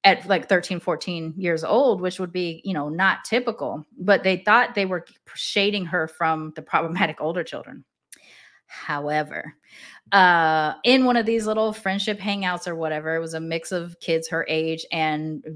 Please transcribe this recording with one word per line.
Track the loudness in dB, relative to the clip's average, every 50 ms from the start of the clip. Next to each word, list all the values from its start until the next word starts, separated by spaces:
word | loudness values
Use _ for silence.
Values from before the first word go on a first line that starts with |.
| 6
at, | 6 4 4 2
like, | 0 0 0 4
thirteen, | 2 2 2 2 -2 -6 -4
fourteen | -2 -2 -4 -2 -4 -6 -6 -6 -6 -8 -8
years | -4 -2 -2 -2 -2 0
old, | 2 4 4 4 4 2 2
which | -2 -4 -4 -4
would | -8 -6
be, | -4 -4 -4 -4 -6 -8 _
you | -4 -4
know, | -4 -4 -4
not | -2 0 0 0 0 -2 -4
typical, | -2 -2 0 0 -2 -6 -4 -6 -6 -6 -8 -10 _ _
but | -4 2 4 4 4 4
they | 0 0
thought | 2 2 4 4 4 4 2 -2
they | -4 -2
were | -2 -4 -6 -8 -12 _ _ _ -20 -14
shading | -10 -10 -2 0 0 0 2 0 -2 -4
her | -2 -2 -2 -2
from | -2 -4 -2 0 0 0 -2 -4 -8 -10
the | -12
problematic | -8 0 0 0 0 0 -2 -2 -2 -2 -2 -4
older | -4 -4 -2 -4 -6
children. | -6 -10 -12 -12 -14 -18 -20 -20 _ _ _ _ _ -20 _ _ -20 -20 -20 -20 -20 _ _ _
However, | _ -18 -16 -8 -6 -6 -4 -2 -2 -2 -2 -2 -2 -8 -10 -10 -12 -16 _ _ _ -20 -20 -20 -20 -20 -20 _ 4 6
uh, | 8 8 8 8 6 6 4 4 4 2 0 -2 0 2
in | 4 4 6 6
one | 4 4
of | 2 2
these | 2 0 0 0
little | 0 0 2 0 0 -2
friendship | -4 -4 -2 -2 -2 -2 -4 -4 -4
hangouts | -4 -4 -4 -2 -2 -4 -4 -4 -4
or | -6 -4
whatever, | -4 -2 -2 -2 -2 -2 -2 -2
it | -2
was | -2 -4 -6
a | -6
mix | -6 -4 -4 -6 -4 -4 -6
of | -6 -6 -8 -14 _
kids | -4 -2 -2 -2 -2 -2
her | -4 -4 -2
age | -2 -2 -2 0 -2 -4 -6 -8 -8 -4
and, | -2 -2 0 0 -2 -4 -4 -6 -8 -10 -12 -12